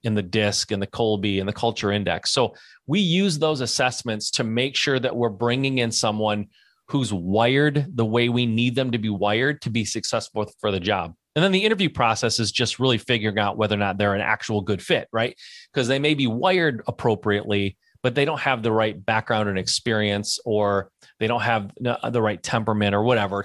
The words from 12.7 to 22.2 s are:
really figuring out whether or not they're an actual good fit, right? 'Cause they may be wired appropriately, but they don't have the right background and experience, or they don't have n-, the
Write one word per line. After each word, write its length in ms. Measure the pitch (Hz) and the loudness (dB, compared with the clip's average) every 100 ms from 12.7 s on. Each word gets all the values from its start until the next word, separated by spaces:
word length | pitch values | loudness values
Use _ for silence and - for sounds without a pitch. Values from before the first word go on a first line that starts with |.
| - | 0
really 200 | 131 113 | 2 2
figuring 400 | - 117 107 101 | 2 0 2 2
out 180 | 101 101 | 0 2
whether 160 | 104 | 0
or 60 | 104 | 2
not 180 | 101 98 | 0 2
they're 160 | 101 | 0
an 80 | 101 | 2
actual 400 | - 107 - 107 | 0 -2 0 -2
good 220 | 92 95 | 0 -2
fit, 260 | - 147 - | 0 -2 0
right? 240 | 113 120 - - - - | -2 -2 -4 -16 -20 -6
'Cause 140 | 143 120 | -2 0
they 100 | 135 | 2
may 160 | 147 | 2
be 140 | 151 127 | 2 0
wired 560 | 113 185 185 165 117 - | 0 2 2 2 0 -6
appropriately, 880 | - 120 107 110 101 104 101 98 - _ _ | -2 0 0 0 0 0 0 -2 -6 _ _
but 100 | 127 | -2
they 100 | 120 | 0
don't 160 | 139 147 | 0 0
have 220 | 143 123 | -2 -2
the 100 | 113 | 0
right 320 | 110 110 95 | 0 0 -2
background 460 | 101 110 - 117 104 | -2 -2 0 -2 0
and 80 | 95 | -2
experience, 800 | 92 - - 110 104 101 104 - - | -4 -4 -2 0 0 -2 -4 -6 -2
or 460 | 107 101 98 95 _ - _ | 0 2 0 -2 _ -20 _
they 60 | 110 | -2
don't 160 | 117 | 0
have 300 | 120 113 101 - | 0 -2 -4 -6
n-, 140 | 120 120 117 | -4 -4 -2
the 100 | 117 | 0